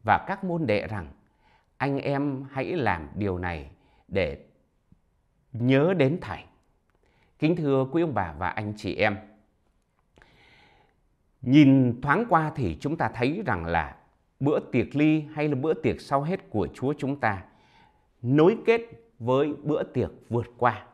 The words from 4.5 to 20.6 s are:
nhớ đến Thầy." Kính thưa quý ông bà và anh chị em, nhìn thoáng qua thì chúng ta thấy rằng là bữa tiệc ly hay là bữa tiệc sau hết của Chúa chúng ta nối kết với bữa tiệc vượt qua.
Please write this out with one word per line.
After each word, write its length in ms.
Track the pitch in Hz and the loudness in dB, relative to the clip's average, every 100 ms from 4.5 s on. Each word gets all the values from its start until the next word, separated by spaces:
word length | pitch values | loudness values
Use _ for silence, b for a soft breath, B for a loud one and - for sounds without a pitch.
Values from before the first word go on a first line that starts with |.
| _ _ _ _ _ _ _ _ _ _ | _ _ _ _ _ _ _ _ _ _
nhớ 400 | 113 120 135 160 185 | -2 2 4 4 4
đến 200 | 135 175 | 2 0
Thầy." 180 | 107 85 - _ _ _ _ _ _ _ _ _ | -8 -14 -16 _ _ _ _ _ _ _ _ _
Kính 160 | 151 170 | -2 0
thưa 300 | 147 135 131 | 2 0 2
quý 100 | 165 | 0
ông 120 | 170 | 0
bà 200 | 113 87 76 | -2 -4 -4
và 120 | 90 | -6
anh 240 | - 104 104 | -4 -8 -6
chị 180 | 98 71 | -6 0
em, 220 | 107 101 - _ _ _ _ _ _ _ _ _ b b b b b b b _ _ _ _ _ | 0 -2 -12 _ _ _ _ _ _ _ _ _ b b b b b b b _ _ _ _ _
nhìn 600 | 120 143 139 135 123 117 | 4 8 10 8 4 0
thoáng 240 | 143 160 240 | 0 0 2
qua 220 | 165 156 151 | 2 2 -2
thì 220 | 104 76 | -4 -4
chúng 180 | 147 165 | -6 -2
ta 120 | 120 | -4
thấy 300 | - 127 180 180 | 0 -2 -2 -4
rằng 200 | 92 82 | -4 0
là 300 | 85 73 - _ _ _ _ | -2 -2 -12 _ _ _ _
bữa 200 | 135 147 | 0 0
tiệc 360 | - 127 - 139 | 0 -2 0 2
ly 280 | 156 156 147 | 2 2 -2
hay 140 | 151 151 | -4 -2
là 80 | 139 | -2
bữa 180 | 156 | -2
tiệc 280 | 156 117 - | 0 -2 -4
sau 200 | - 139 | -2 -2
hết 280 | 151 185 - | -2 -6 -4
của 180 | 107 80 | -4 -4
Chúa 200 | - 127 147 | -4 -6 -4
chúng 220 | 135 143 | -6 -2
ta 240 | 110 95 - b b b b b b _ | -2 -4 -10 b b b b b b _
nối 360 | 120 143 165 226 226 | 0 4 6 4 0
kết 160 | 226 233 - _ _ | 0 -2 -20 _ _
với 340 | 117 131 147 143 | 0 0 0 -4
bữa 200 | 156 156 | -4 -2
tiệc 260 | 180 127 90 - - | -2 -4 -6 -8 -4
vượt 180 | 117 110 | -4 -4
qua. 280 | - | -2